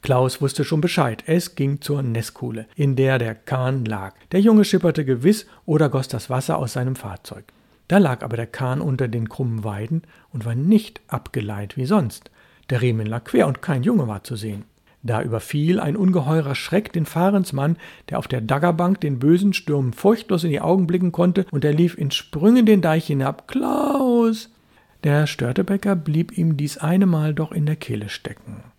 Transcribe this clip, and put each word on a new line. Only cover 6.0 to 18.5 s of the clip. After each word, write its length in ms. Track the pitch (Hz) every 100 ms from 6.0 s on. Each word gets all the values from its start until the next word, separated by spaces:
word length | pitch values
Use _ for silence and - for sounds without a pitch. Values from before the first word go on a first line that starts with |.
| 131
das 220 | 120 -
Wasser 280 | 127 135 160
aus 160 | 127
seinem 220 | - 123 131
Fahrzeug. 480 | 107 92 - - - _ _ _ _
Da 100 | 190
lag 240 | 180 123
aber 140 | - 117
der 100 | 117
Kahn 340 | - 131 131
unter 280 | 160 131 127
den 200 | 117 113
krummen 360 | - 127 113
Weiden 380 | 107 101 110 160 - _ _
und 120 | 135
war 100 | 110
nicht 460 | 117 151 214 214 - _
abgeleiht 680 | 123 - - 104 101 101 -
wie 100 | 127
sonst. 440 | 208 123 - - _ _ _ _
Der 120 | 123
Riemen 240 | 123 110 107
lag 180 | 117
quer 220 | - - 170
und 160 | 131
kein 200 | - 139
Junge 240 | 131 330 117
war 140 | 104
zu 140 | - 117
sehen. 280 | 107 101 - _ _ _
Da 200 | 117 110
überfiel 580 | - 110 - 147 151 185
ein 160 | 165 196
ungeheurer 580 | 185 180 135 160 143
Schreck 380 | 135 - 180 214
den 140 | 175 156
Fahrensmann, 720 | 160 185 202 185 139 139 165 - - -
der 80 | 127
auf 100 | -
der 120 | 127
Daggerbank 600 | 110